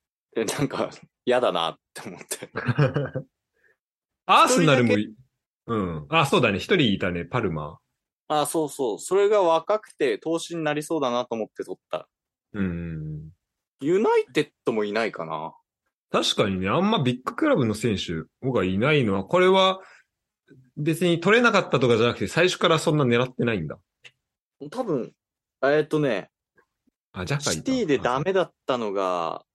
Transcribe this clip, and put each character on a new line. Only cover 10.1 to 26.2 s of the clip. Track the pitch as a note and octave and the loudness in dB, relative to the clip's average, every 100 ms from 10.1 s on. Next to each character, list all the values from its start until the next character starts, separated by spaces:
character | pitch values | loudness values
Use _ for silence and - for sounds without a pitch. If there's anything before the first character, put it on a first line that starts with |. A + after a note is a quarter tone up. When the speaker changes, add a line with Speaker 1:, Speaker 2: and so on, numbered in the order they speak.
| G2+ | -2
Speaker 1:
投 | D#3+ E3 | -4 -4
資 | - | -6
に | E3+ | -6
な | D3+ | -4
り | D3 | -4
そ | D3+ D#3+ | -4 -2
う | |
だ | C3+ | 0
な | A#2+ | -2
と | B2 | -4
思 | A#2 G#2 | -6 -8
っ | |
て | - | -10
取 | F#2 F#2 | -12 -12
っ | _ | _
た。 | - - _ _ _ _ | -10 -10 _ _ _ _
Speaker 2:
う | G#2 | -6
ん | F#2+ | -4
う | |
ん | |
う | E2+ E2+ D#2+ D#2 D2+ | -4 -8 -10 -10 -12
ん。 | D#2 - _ _ _ _ | -14 -20 _ _ _ _
Speaker 1:
ユ | C#3 F#3 | -2 0
ナ | D#4 A#4 | 2 0
イ | A4 | 0
テ | C3 | -2
ッ | D3 _ - | -4 _ -4
ド | |
も | A2+ | -2
い | G#2 | -2
な | G#2 A2 | -2 -2
い | |
か | - | -4
な。 | E2 D#2 D#2+ - _ _ _ _ _ | -8 -8 -10 -14 _ _ _ _ _
Speaker 2:
確 | G3+ - - | -2 0 0
か | G#2+ | 0
に | F#2 | 0
ね、 | F#2+ | 0
あ | C3 | 0
ん | G3 | 2
ま | A3 | 2
ビ | B2+ | 0
ッ | B2 | -2
グ | - | -6
ク | - D#4+ | -2 0
ラ | A#3+ | 2
ブ | A#2 | 2
の | |
選 | G#2 A#2+ F#2+ | 0 -2 -2
手 | - E2 - _ B2+ | -4 -8 -10 _ -4
が | A#2 | 0
い | F#2 F#2+ | 0 0
な | C3 | 2
い | D3+ | 2
の | A2+ | 2
は、 | G2 | -2
こ | F#2+ F3+ | 0 2
れ | F#3 | 4
は | F#3+ F#3+ F#3 - - _ _ _ _ _ - _ - | 4 2 0 -10 -20 _ _ _ _ _ -20 _ -6
別 | D3 D#3+ F3+ | -4 0 0
に | E3+ | 0
取 | E3+ A3+ | 4 4
れ | |
な | A#3+ | 4
か | G3+ | 2
っ | - | 2
た | D3 | 2
と | B2 | 4
か | A2+ | 4
じ | |
ゃ | A#2+ | 2
な | |
く | A2+ | 0
て、 | G#2 | -2
最 | - F3+ | 2 2
初 | - | 2
か | F3+ | 2
ら | D#3+ | 2
そ | E3+ | 2
ん | D3+ | 2
な | |
狙 | C3 A#2+ | 4 2
っ | B2+ | 0
て | - | -2
な | A#2+ | -2
い | G#2+ | -2
ん | D2+ | -4
だ。 | - _ _ - _ _ _ _ _ D3 | -10 _ _ -20 _ _ _ _ _ -12
Speaker 1:
多 | B3 | -8
分、 | A#3+ D3 F2+ - _ _ _ _ | -4 -4 -6 -14 _ _ _ _
え | C3 | 2
ー | D3+ | 2
っ | D3+ | 0
と | D#3 | 0
ね、 | C#3+ G2+ | 0 -2